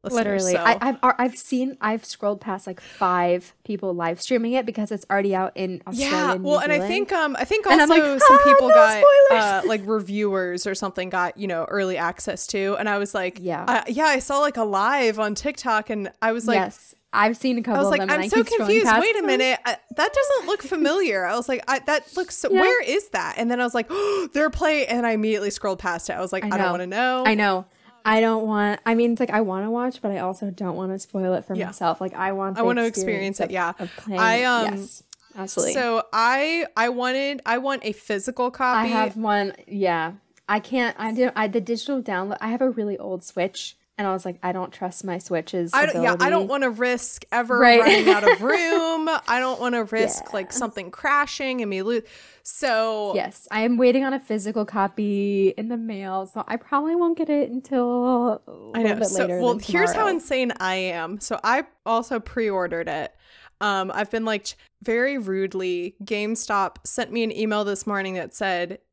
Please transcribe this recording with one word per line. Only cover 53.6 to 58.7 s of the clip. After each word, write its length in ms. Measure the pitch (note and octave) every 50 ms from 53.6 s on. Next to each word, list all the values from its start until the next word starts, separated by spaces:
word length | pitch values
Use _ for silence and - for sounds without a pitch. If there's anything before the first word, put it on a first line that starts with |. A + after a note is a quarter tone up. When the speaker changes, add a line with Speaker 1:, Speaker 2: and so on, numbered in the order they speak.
Speaker 2:
am 160 | A3 A#3+ B3
waiting 260 | A3+ B3+ B3 B3 C4+ C4+
on 100 | C4+ C4+
a 60 | C4
physical 460 | - - A3 G#3+ F#3+ G#3+ A3 A3+ G#3
copy 840 | - - G#3+ F#3+ G3 - - G#3 G#3 G3+ G3+ G3+ G3+ G3+ G3 G3 F#3+ -
in 100 | - G#3+ A3+
the 80 | A#3+
mail, 480 | A#3 A3+ A3 G#3+ G3 G3 F#3+ F#3+ F#3+ F#3+
so 180 | F#3+ - G#3+ -
I 100 | - A3+
probably 380 | A#3 - - D4 C#4 D4 D#4 E4
won't 220 | F4 F4 E4+ E4
get 120 | E4 D#4+ D4+
it 200 | D4 D4 C#4+ -
until 920 | A#3+ B3+ - - C#4 B3+ A#3+ A#3+ B3 B3 A#3+ B3+ B3+ A#3+ A#3+ B3 - - _
a 40 | - - - - -